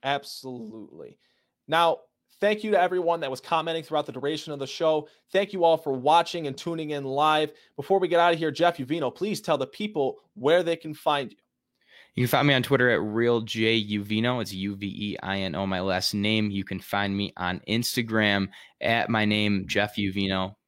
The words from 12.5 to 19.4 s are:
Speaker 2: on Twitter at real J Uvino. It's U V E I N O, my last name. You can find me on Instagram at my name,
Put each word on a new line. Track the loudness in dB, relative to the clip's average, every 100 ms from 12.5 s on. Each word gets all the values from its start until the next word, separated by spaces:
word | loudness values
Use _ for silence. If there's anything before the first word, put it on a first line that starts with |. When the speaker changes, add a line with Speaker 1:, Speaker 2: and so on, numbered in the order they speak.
Speaker 2:
on | 2
Twitter | 4 4 4
at | 4
real | 0 0 2 2
J | 0 0 2 2
Uvino. | 0 -4 0 0 0 0
It's | -4
U | -6 -6 -4
V | -8
E | -6 -6 -6
I | -6 -4
N | -4 -2
O, | -2
my | -2
last | 0 -2 -2
name. | -2 0 2 0
You | -2
can | -6 -8
find | -4 -4 -2 -2
me | -4 -4
on | -6 -6 -2
Instagram | -2 -2 -4 -2 2 2 2 0 -6 -20 _
at | -2 0 0
my | 0 2
name, | 2